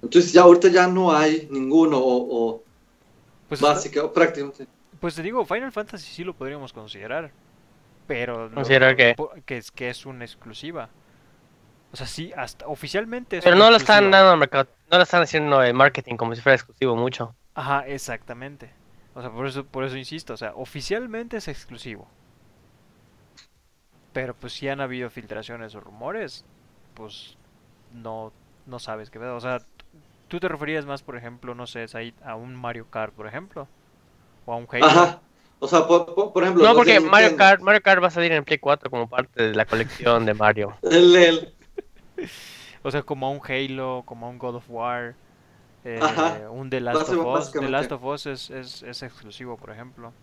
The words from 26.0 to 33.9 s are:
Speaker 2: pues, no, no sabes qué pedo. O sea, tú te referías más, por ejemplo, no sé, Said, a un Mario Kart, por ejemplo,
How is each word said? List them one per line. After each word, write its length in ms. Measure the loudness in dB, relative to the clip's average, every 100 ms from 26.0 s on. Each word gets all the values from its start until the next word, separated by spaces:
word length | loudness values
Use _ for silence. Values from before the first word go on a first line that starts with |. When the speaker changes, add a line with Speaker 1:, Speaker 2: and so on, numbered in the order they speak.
| -14 -12 -12 -16 _ _ _ _ _ _
Speaker 2:
pues, 360 | -20 -20 -20 _ _ _ _ _ _ -20
no, 360 | -14 -14 -16 _ _ _ -20
no 120 | -18
sabes 300 | -14 -14 -14
qué 100 | -16
pedo. 160 | -14 -12
O 40 |
sea, 180 | -8 -10 _ _ -20 _ _ _ _
tú 120 | -8
te 80 | -6
referías 360 | -6 -6 -6 -8
más, 180 | -12
por 140 | -14 -16
ejemplo, 380 | -16 -18 -16 -14
no 120 | -14
sé, 200 | -14 -14
Said, 260 | -12 -14 -16
a 120 | -16 -16
un 200 | -14 -14
Mario 320 | -12 -12 -12
Kart, 220 | -10 -10 -12
por 120 | -16
ejemplo, 400 | -14 -16 -18 -20 _ _